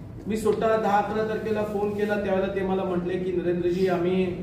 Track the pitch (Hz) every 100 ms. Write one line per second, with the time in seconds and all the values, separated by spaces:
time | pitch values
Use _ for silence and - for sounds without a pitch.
0 | - - - 220 214 - 220 220 196 202
1 | 202 214 220 - 220 214 - 196 208 208
2 | 214 202 190 190 196 190 185 190 185 175
3 | 175 185 185 175 175 175 175 180 185 175
4 | 175 185 180 -